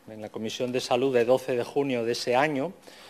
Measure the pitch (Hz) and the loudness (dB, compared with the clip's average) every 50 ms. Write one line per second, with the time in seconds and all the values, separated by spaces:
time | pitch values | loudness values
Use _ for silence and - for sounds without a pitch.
0 | _ 110 110 107 107 104 - 107 110 110 - - 127 123 123 127 - - 131 123 | _ -18 -14 -14 -14 -12 -8 -8 -6 -6 -4 -4 -4 -2 -2 -2 0 0 2 2
1 | 135 139 127 120 113 120 131 131 - - 127 120 113 - - 147 139 139 127 120 | 2 2 4 4 4 6 4 2 2 0 -2 -2 -2 -2 -2 -2 0 0 0 -2
2 | 113 117 120 - - - 120 127 147 156 147 131 143 180 - - - - - - | 0 -2 -2 -2 0 2 2 4 4 2 0 -2 -4 -4 -8 -12 -20 -20 -20 -20
3 | - | -20